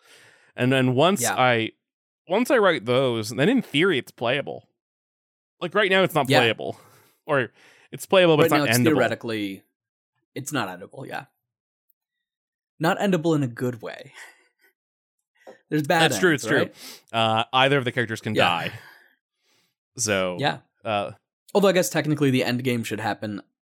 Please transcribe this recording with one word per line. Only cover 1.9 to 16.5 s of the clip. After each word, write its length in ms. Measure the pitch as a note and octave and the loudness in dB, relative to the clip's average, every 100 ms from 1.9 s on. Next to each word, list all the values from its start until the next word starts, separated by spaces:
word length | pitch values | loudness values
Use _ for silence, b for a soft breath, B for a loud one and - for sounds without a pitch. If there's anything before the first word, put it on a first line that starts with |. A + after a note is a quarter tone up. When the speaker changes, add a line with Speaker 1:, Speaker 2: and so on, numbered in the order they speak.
| _ _ _ - | _ _ _ -4
Speaker 1:
once 220 | G3 B3 | -2 0
I 80 | C4 | 2
write 280 | G3 D3+ G#2+ | 2 0 0
those, 440 | B2 C3 A2+ G#2+ | 0 0 -2 -6
then 180 | B2 E3 | 0 2
in 120 | C4 | 2
theory 360 | - C#3 F#3+ C#3 | 0 0 0 0
it's 140 | - | -4
playable. 560 | - A#2+ C#3 - B1 - _ _ _ _ _ _ _ _ _ | -6 -4 -4 -6 -14 -18 _ _ _ _ _ _ _ _ _
Like, 140 | F3 G#3 | -4 -2
right 160 | G3+ | 2
now 100 | F#3+ | 2
it's 120 | F3+ D#3+ | 2 2
not 120 | C3 | 2
Speaker 2:
Yeah. 100 | C3 | 4
Speaker 1:
playable. 400 | A#2 - C#2 - b b b b - | 2 0 -8 -12 b b b b -2
Or 240 | C#3+ A2 b b b b | -2 -2 b b b b
it's 140 | D3+ - | -18 2
playable, 280 | F#3+ F3 D3+ | 4 6 6
but 80 | |
Speaker 2:
Right 20 | E3 | 4
Speaker 1:
it's 40 | |
Speaker 2:
now 40 | D3 | 2
Speaker 1:
not 100 | C3+ | 2
Speaker 2:
it's 80 | A#2+ | 2
Speaker 1:
endable. 160 | B2 C#3+ | 4 4
Speaker 2:
theoretically, 680 | A#2 A2 A#2 A2 G2+ F#2+ - _ _ _ _ _ _ | 2 -2 -6 -4 -4 -8 -14 _ _ _ _ _ _
it's 180 | C3 C3 | -14 -8
not 180 | C#3+ F#2+ | -6 -6
endable, 360 | F2+ F#2+ - - | -8 -16 -16 -12
yeah. 200 | - - _ _ _ _ _ _ _ _ _ _ _ _ _ _ _ | -12 -12 _ _ _ _ _ _ _ _ _ _ _ _ _ _ _
Not 200 | D#3+ G3 | -2 0
endable 360 | G3+ F3+ E3 D3+ | 0 2 2 2
in 80 | |
a 40 | C3 | 0
good 340 | A2+ B2 A#2 | -4 -6 -6
way. 320 | E2 - - - | -12 -16 -18 -20
<laughs> 1500 | - _ _ _ _ _ _ _ _ _ _ _ - - _ | -20 _ _ _ _ _ _ _ _ _ _ _ -20 -20 _
There's 140 | D#3 | -4
bad 180 | C#3 E3+ E3 | 0 2 2
Speaker 1:
That's 80 | - | 2
true, 120 | F#3 | 2
Speaker 2:
ends, 120 | D3 | 2
Speaker 1:
it's 60 | |
true. 80 | A2 | 0